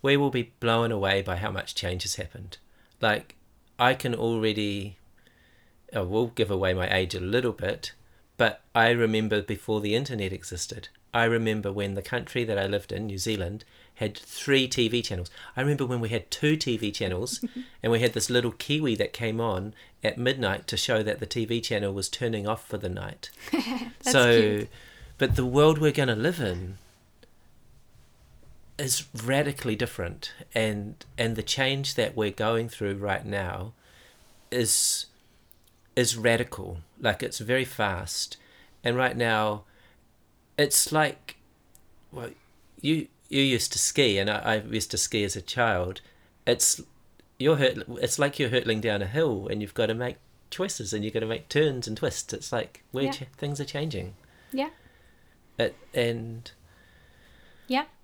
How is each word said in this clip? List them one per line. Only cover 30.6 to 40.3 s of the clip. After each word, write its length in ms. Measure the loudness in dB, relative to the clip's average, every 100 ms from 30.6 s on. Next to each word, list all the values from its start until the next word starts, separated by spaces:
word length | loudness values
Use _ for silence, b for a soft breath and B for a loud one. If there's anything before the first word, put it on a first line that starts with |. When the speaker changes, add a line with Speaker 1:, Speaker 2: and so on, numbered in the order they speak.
| 0 0 -6 -12 -16 -2
Speaker 1:
and 200 | -2 0
the 60 |
change 500 | -4 0 0 0 -2
that 220 | 0 0 0
we're 160 | -2
going 360 | 0 0 0 -2
through 280 | -4 -4 -4
right 280 | -2 -4
now 480 | -2 -4 -4 -6 -8 -12 b b b b b -20 -6
is, 560 | 0 2 2 2 -2 -6 _ _ _ _ -20 _ _ _
is 220 | 0 2 2
radical. 640 | 2 2 0 -6 -10 -10 -14 -2
Like, 220 | -2 0
it's 160 | -4 -6
very 260 | 0 0
fast. 720 | 0 0 0 0 -4 -6 -6 -10 b b b b
And 140 | -2 2
right 200 | 0 2
now, 460 | 2 4 2 -2 b b b b _ _ _